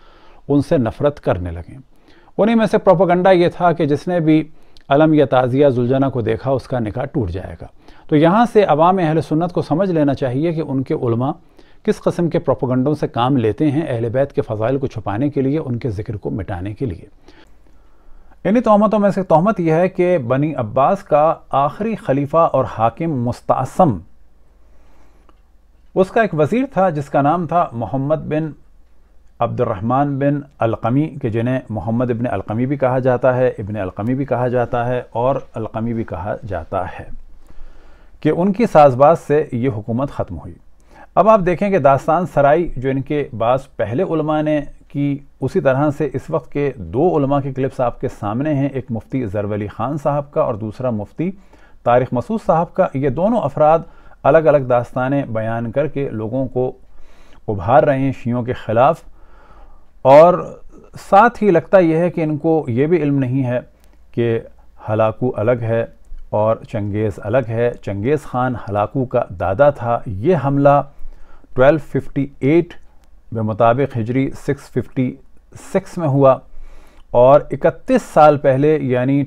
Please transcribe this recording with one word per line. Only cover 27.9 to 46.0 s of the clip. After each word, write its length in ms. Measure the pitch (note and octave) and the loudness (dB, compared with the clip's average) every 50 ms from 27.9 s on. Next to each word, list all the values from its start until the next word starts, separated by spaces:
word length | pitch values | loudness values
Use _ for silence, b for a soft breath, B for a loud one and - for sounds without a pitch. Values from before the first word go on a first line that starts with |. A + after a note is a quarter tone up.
| C#3 C3 C3+ C#3+ D#3 D3+ - | -4 -4 -2 -2 -2 -4 -2
बिन 280 | B2 D3 D#3 D#3+ D3+ C#3+ - - - - - - _ - - - _ _ - - - - - | -4 -4 -4 -4 -6 -8 -14 -20 -20 -20 -20 -20 _ -20 -20 -20 _ _ -20 -20 -20 -6 -4
अब्दुर्रहमान 760 | A#2+ A#2 A#2 A2+ B2 A2+ A2 F2+ G2+ A#2 B2+ C3+ D3 C#3+ C#3 C3 | -4 -4 -2 -2 -2 -2 -2 -4 -2 -2 0 0 0 0 -2 -2
बिन 240 | C#3 C#3+ D3 C#3+ C#3+ - _ - | 0 0 0 -2 -4 -10 _ -4
अलकमी, 460 | A2+ A#2 A2 - - A2+ B2 C#3 D#3 D#3 - | -2 -2 -2 -2 -2 -2 0 0 0 -2 -4
के 160 | C#3+ - A#2+ | -6 -6 -4
जिन्हें 320 | G2+ A#2 A#2 B2 C3 C3 - - | -2 -2 -2 -2 -2 -4 -6 -6
मोहम्मद 400 | G#2+ G#2 F2 A2+ A2+ A#2+ B2+ B2 | -8 -8 -6 -4 -2 -2 -2 -2
इब्न 140 | A#2+ A2+ A#2+ B2 | -2 -4 -4 -4
अलकमी 380 | G2+ G2 - - G#2+ A2+ B2+ | -4 -6 -6 -6 -4 -4 -2
भी 120 | C3 D3 C3+ | -2 -2 -2
कहा 220 | C3+ B2 B2+ C3+ | -2 0 0 0
जाता 300 | B2 C3 B2 A#2 - C3 | 0 0 0 2 2 2
है, 240 | B2+ B2+ B2+ B2 - - | 2 2 0 0 -2 -4
इब्न 160 | G#2 G2 G#2 G#2+ | -8 -8 -6 -6
अलकमी 380 | F#2+ F#2 - - G2+ A#2 C3 | -6 -6 -6 -6 -4 -4 -4
भी 100 | C3+ C#3 | -4 -4
कहा 220 | - B2 A#2 B2+ B2 | -4 -2 -2 -2 -2
जाता 340 | A#2+ B2 A#2 - - A#2+ A#2 | 0 -2 -2 -2 -2 -4 -4
है 220 | B2 B2+ B2 A#2+ - - | -2 -4 -6 -6 -6 -6
और 320 | A2 B2 C3 C#3+ E3+ - - - | -2 -2 -2 -2 -2 -6 -10 -10
अलकमी 380 | A2+ A2 G#2+ - A2 A2 A#2+ A#2 | -10 -10 -8 -6 -6 -4 -4 -4
भी 100 | A2+ G#2+ | -4 -6
कहा 320 | - G2 E2+ F#2+ G2+ - - - | -6 -8 -8 -6 -8 -8 -8 -8
जाता 400 | - F#2 E2+ E2 - G2 F#2 F#2 F#2 | -8 -8 -8 -8 -6 -6 -6 -6 -6
है, 200 | - - D#2+ - - - - - - - - - - - - - - - - - - - - - - - - | -10 -12 -12 -12 -12 -12 -12 -16 -18 -20 -18 -14 -12 -12 -12 -12 -14 -18 -20 -20 -20 -20 -20 -20 -14 -4 -2
कि 60 | D3+ | 0
उनकी 360 | D3+ E3 F3 G#3 F#3 - A#3+ - | 0 2 0 0 0 0 0 4
साजबाज 500 | - D#3 D3 C#3+ B2 B2 C#3 D3+ E3+ - | 6 8 8 8 6 6 4 4 4 4
से 300 | - - C#3+ D#3 D3 C#3+ - | 0 0 0 0 0 -2 -4
ये 120 | A#2 A#2+ C3+ | -4 -2 -2
हुकूमत 420 | G#2 A2 G2+ - A2+ A#2+ E3+ - | -4 -4 -6 -6 -4 -4 -4 -4
ख़त्म 240 | - - G2+ - F2+ | -6 -8 -8 -8 -10
हुई। 200 | D2+ - F#2+ - - - - - b b b b b b b _ D#3 | -12 -14 -16 -18 -20 -20 -20 -20 b b b b b b b _ 4
अब 100 | F3+ A3 | 6 6
आप 100 | A3 G#3 | 4 4
देखें 280 | F3 F3+ F3 C#3+ G3+ G3+ | 4 0 0 0 0 0
कि 80 | G3 F3 | 2 4
दास्तान 460 | C3 C#3 C#3 C3+ - - D#3 F3 F#3 - | 4 4 4 4 2 0 0 0 -2 0
सराई 440 | - D3 C#3+ C#3 D3+ E3+ F3 D3+ - | 0 2 4 4 4 4 2 -2 -6
जो 140 | C3+ A#2+ C3+ | -4 -4 -2
इनके 380 | C3+ C#3 C3 - D3+ D3 C3+ - A#2 | -2 -2 -4 -4 -4 -4 -4 -6 -6
बाज़ 320 | G#2 A2+ A#2 B2+ C#3 - - - - | -4 0 0 0 0 -4 -8 -8 -6
पहले 240 | A2+ G2+ A#2 D3 F#3+ | -6 -4 -2 -4 -2
उलमा 360 | - E3 D#3 D3 D#3 D#3 D#3 | -2 -2 -2 -2 -2 -2 -2
ने 200 | D3+ D3+ D3+ D3+ | 0 0 -2 -2
की, 640 | - - - - - - - C#3+ C#3+ C#3+ C#3 C#3+ C#3+ - - - | -4 -6 -12 -18 -18 -10 -6 -4 -2 -2 -4 -6 -10 -16 -10 -8
उसी 180 | C3+ C3 - F#3+ | -6 -4 -2 0
तरह 280 | C#3+ C#3 B2+ C3+ D3 - | 0 2 2 2 0 0
से 140 | - - | 0 -2